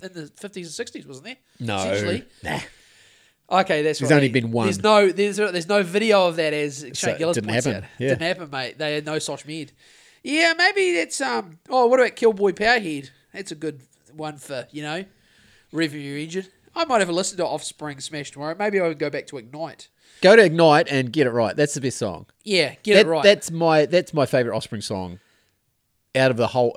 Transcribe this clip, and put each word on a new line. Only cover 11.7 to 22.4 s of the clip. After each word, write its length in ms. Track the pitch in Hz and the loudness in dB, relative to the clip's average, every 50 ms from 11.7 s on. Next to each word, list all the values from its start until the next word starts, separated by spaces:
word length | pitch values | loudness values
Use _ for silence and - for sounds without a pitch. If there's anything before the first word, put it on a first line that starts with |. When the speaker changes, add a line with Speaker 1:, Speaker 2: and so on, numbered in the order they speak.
| 269 262 247 | 0 2 4
Speaker 1:
what 140 | 233 247 262 | 4 6 4
about 160 | 247 214 - | 4 2 0
Killboy 360 | - 240 226 220 190 202 196 175 | 2 2 2 2 2 0 0 0
Powerhead? 580 | - 208 220 247 233 208 165 151 139 135 135 - _ _ _ - | 0 2 2 2 2 0 -4 -6 -8 -10 -12 -18 _ _ _ -16
That's 180 | 185 190 - 165 | -16 -14 -14 -12
a 40 | |
good 260 | 151 160 156 143 135 - _ _ _ _ _ - | -10 -8 -10 -10 -10 -16 _ _ _ _ _ -16
one 240 | 156 156 151 151 143 | -12 -12 -12 -12 -12
for, 280 | - - 143 127 120 - | -14 -10 -10 -10 -10 -10
you 120 | - 147 151 | -12 -12 -10
know, 220 | 151 156 180 196 196 _ _ _ _ _ _ _ _ _ _ _ _ - | -8 -8 -8 -10 -12 _ _ _ _ _ _ _ _ _ _ _ _ -4
revving 300 | 156 165 151 139 151 143 | -2 -2 -2 -4 -6 -10
your 140 | 139 143 | -10 -8
engine. 300 | 147 151 165 165 190 190 - _ _ _ _ _ | -8 -10 -8 -8 -8 -10 -10 _ _ _ _ _
I 80 | 349 339 | -6 -2
might 140 | 311 254 220 | 0 2 2
have 80 | 196 175 | 2 2
a 40 | 170 | 0
listen 240 | 175 190 - - 175 | -2 -2 -2 -4 -4
to 60 | 170 | -4
Offspring 520 | 131 139 156 - - - - 156 151 143 139 | -4 -4 -6 -8 -12 -12 -12 -12 -12 -10 -12
Smash 300 | - - 160 147 143 - | -12 -10 -10 -10 -10 -10
tomorrow. 240 | - 139 143 156 165 185 | -12 -10 -8 -8 -6 -4
Maybe 220 | 208 214 202 190 | -4 -2 0 0
I 60 | 180 165 | 0 0
would 100 | 160 147 | -2 -2
go 100 | 151 147 | -4 -4
back 160 | 139 143 - | -4 -6 -8
to 100 | - - | -10 -14
Ignite. 520 | 135 107 117 135 151 165 147 - - - - _ _ _ _ _ - - | -16 -16 -16 -14 -12 -12 -12 -12 -16 -20 -20 _ _ _ _ _ 4 6
Speaker 2:
Go 120 | 185 214 | 8 10
to 60 | 233 208 | 10 8
Ignite 420 | 170 156 165 165 160 147 156 170 - | 8 6 6 6 6 6 6 4 2
and 240 | 143 135 127 120 107 | 0 -2 -2 0 0
get 140 | 147 139 | 0 0
it 40 | 123 | 2
right. 240 | 113 120 113 101 92 | 2 0 0 0 2
That's 200 | 131 147 147 - | 0 0 0 0
the 60 | 147 123 | -4 -4
best 160 | 131 - - | -6 -4 -4
song. 280 | 120 101 87 80 - - _ _ | -4 -6 -6 -8 -12 -18 _ _